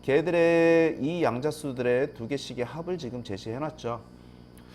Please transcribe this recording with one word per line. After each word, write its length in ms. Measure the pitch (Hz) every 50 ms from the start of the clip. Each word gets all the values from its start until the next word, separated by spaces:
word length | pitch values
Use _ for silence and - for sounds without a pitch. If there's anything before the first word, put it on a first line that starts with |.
| -
걔들의 920 | - 135 151 160 175 170 175 170 170 170 170 165 165 165 165 165 160 - -
이 220 | 123 147 175 175 151
양자 260 | 120 113 123 135 156
수들의 640 | 143 - - 143 127 127 123 123 123 127 139 135 127
두 140 | - 117
개씩의 360 | 107 139 139 - - 127 123 120
합을 360 | - 131 160 170 175 180 175
지금 240 | 147 117 120 123 113
제시해놨죠. 760 | - 98 95 - 113 113 131 151 156 - - - 117 120 113 110 - - - - - - - - - - - - -